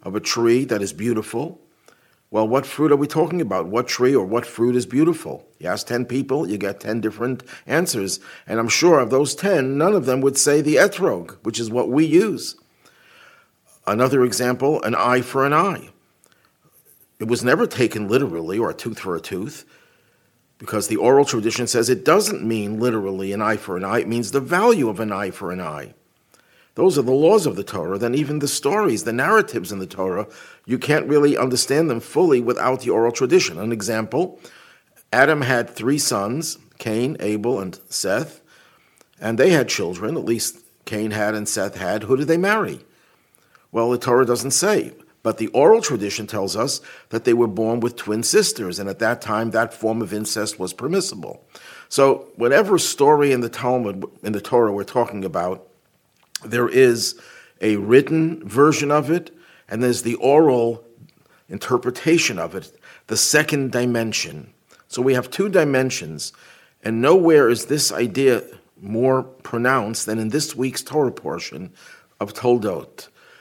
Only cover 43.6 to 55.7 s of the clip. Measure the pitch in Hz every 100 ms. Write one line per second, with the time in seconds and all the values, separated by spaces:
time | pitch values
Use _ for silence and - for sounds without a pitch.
43.6 | _ 117 117 120 127 123 123 120 127 -
44.6 | 196 190 62 - _ _ 110 110 107 120
45.6 | 156 226 - 113 101 104 104 110 98 95
46.6 | 135 - - - _ 113 123 117 117 98
47.6 | 113 120 117 - - 107 117 214 202 -
48.6 | 95 87 98 95 113 120 - 107 113 113
49.6 | 117 - 110 113 101 104 107 113 104 -
50.6 | 92 - 156 190 - 104 - - _ -
51.6 | - - - - 139 - - - 120 139
52.6 | 202 185 - - 143 151 143 127 117 -
53.6 | 123 127 107 95 - - 104 104 - 131
54.6 | 117 101 98 127 117 104 95 85 87 95
55.6 | -